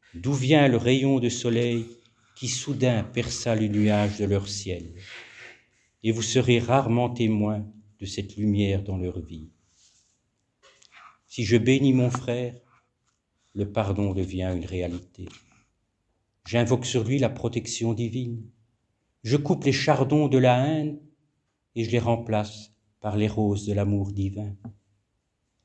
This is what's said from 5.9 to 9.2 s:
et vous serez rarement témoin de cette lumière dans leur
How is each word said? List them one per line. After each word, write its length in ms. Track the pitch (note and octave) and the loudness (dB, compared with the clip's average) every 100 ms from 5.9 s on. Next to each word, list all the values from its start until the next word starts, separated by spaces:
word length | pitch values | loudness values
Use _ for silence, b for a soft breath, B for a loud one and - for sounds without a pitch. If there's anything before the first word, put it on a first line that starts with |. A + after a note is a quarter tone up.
| _ | _
et 80 | A2 | -2
vous 120 | A2+ | -2
serez 340 | A2 C3 B2 A#2+ | 0 2 4 4
rarement 540 | A#2+ C3 B2 A#2+ A#2+ | 4 2 2 0 0
témoin 560 | B2 A2+ G#2+ G#2 G#2+ G#2 - - _ | 0 0 2 0 -2 -6 -14 -20 _
de 60 | G2 | -10
cette 280 | - G2 - | -8 -8 -4
lumière 460 | G#2 G2+ G2+ F#2+ | 0 2 2 0
dans 140 | F#2+ F#2+ | -2 -4
leur 220 | F2+ F2 | -6 -6